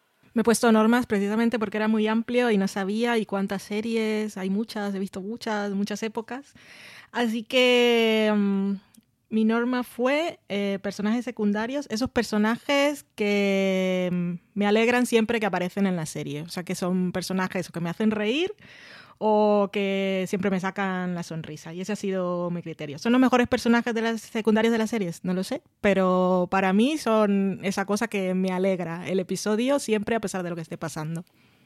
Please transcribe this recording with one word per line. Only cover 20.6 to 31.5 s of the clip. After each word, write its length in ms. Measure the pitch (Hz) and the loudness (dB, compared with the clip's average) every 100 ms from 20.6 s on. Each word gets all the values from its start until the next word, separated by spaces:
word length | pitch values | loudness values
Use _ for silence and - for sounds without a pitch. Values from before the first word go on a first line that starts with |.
sacan 540 | 190 190 196 185 180 | -2 -4 -4 -2 -4
la 80 | 175 | -4
sonrisa. 500 | 175 160 151 156 165 | -6 -8 -8 -12 -12
Y 80 | 170 | -10
ese 120 | 185 | -6
ha 40 | 208 | -4
sido 540 | 202 190 180 175 175 | -2 -2 -2 -2 -4
mi 100 | 175 | -4
criterio. 380 | 165 160 151 139 | -8 -10 -10 -4
¿Son 140 | 226 | 2
los 80 | 254 | 4
mejores 260 | 262 247 240 | 6 4 2
personajes 460 | 247 233 233 240 | 2 2 2 2
de 80 | 226 | -2
las 180 | 226 226 | -2 -4
secundarios 500 | - 233 220 220 226 | -6 -4 2 4 4
de 60 | 233 | 2
las 120 | 220 | 0
series? 340 | 233 180 165 | -2 -4 -6
No 80 | 180 | -4
lo 120 | 180 | -4
sé. 180 | 190 277 _ _ | -4 -6 _ _
Pero 680 | 208 190 185 185 185 185 180 | 2 4 4 4 4 2 2
para 240 | 190 190 | 2 2
mí 240 | 190 247 311 | 4 4 2
son 640 | - 220 208 196 196 185 | 2 2 4 2 0 -2
esa 240 | 180 196 196 | -4 -2 -2
cosa 220 | 208 226 | -2 -2
que 260 | 208 185 | -2 -2
me 160 | 185 190 | 0 0
alegra 580 | 180 190 185 170 165 175 | 0 0 0 -4 -8 -4
el 100 | 190 | -4
episodio 580 | 180 190 214 208 247 285 | -2 -4 -2 0 0 0
siempre 360 | 247 214 208 226 | 0 -2 0 -4
a 40 | |
pesar 220 | 202 190 | -4 -6
de 80 | 175 | -6
lo 60 | 170 | -8
que 60 | |
esté 140 | 160 165 | -10 -10
pasando. 480 | 165 - 156 165 - _ _ | -8 -8 -8 -8 -10 _ _